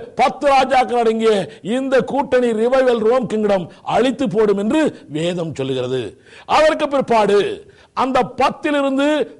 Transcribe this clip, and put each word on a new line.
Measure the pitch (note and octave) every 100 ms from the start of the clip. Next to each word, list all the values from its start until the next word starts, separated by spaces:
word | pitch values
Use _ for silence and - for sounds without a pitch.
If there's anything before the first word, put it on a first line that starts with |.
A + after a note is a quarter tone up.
| - -
பத்து | B3+ B3+ C#4+
ராஜாக்கள் | C4+ B3+ C4 A3+ A#3+
அடங்கிய | A3+ A3+ A3 G3+ E3 - E3
இந்த | B3 C4+ C4
கூட்டணி | - C4+ A#3+ B3+ B3
ரிவைவல் | A3 A#3 C4 B3+ A#3+
ரோம் | G#3+ C4 G#3
கிங்டம் | G#3+ G#3 G3 E3+ - -
அழித்து | E3 B3+ B3 C4
போடும் | G3+ G#3+ G3
என்று | G#3+ D#4 D4 - -
வேதம் | D3 E3+ F3+ E3 C3+
சொல்லுகிறது. | C3+ C3 B2+ C3 G#2 - _ - -
அதற்கு | C4 D#4 D#4 D4+
பிற்பாடு | C#4 - A3+ G#3 G3+ C#3+ F#2 - - _ -
அந்த | C4 C4 C4 -
பத்திலிருந்து | C4+ - D#4 D4 C#4 C4+ C#4+ D4+ A#3 -